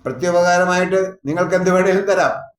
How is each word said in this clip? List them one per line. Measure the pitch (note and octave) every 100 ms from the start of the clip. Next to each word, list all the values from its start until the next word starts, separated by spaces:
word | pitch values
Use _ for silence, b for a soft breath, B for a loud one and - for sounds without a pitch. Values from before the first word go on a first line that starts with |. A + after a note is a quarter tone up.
പ്രത്യുപകാരമായിട്ട് | - - F3 F3 F3 F3+ F3+ F3+ F3+ F#3+ F#3+ - C#3
നിങ്ങൾക്ക് | E3 E3+
എന്ത് | F3+ F3+
വേണേലും | F#3 F#3+ F#3 G3
തരാം. | F#3 D3 - -